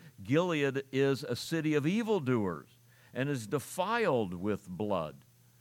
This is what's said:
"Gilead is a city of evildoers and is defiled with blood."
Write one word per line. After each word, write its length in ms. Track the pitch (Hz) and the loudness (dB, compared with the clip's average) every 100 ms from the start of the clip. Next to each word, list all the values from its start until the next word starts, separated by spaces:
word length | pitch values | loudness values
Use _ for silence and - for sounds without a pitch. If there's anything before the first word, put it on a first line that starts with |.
| - - | -10 -12
"Gilead 600 | 98 151 180 156 139 135 - | 0 2 4 2 0 0 -2
is 320 | 131 139 131 | 2 2 2
a 100 | 143 | -2
city 400 | 120 - 165 156 | -6 -4 -2 2
of 120 | 147 147 | 2 2
evildoers 800 | 214 220 202 131 123 95 76 - - _ - - | 0 0 0 2 2 2 -2 -10 -20 _ -20 -12
and 160 | 120 139 | -4 -2
is 160 | 135 104 | -4 -2
defiled 880 | 143 - - 185 233 202 123 95 | -4 -4 -4 -2 0 2 2 2
with 340 | 87 101 98 90 | -2 -2 -2 -4
blood." 560 | 90 104 92 78 69 - _ _ _ | -4 0 0 -2 -8 -20 _ _ _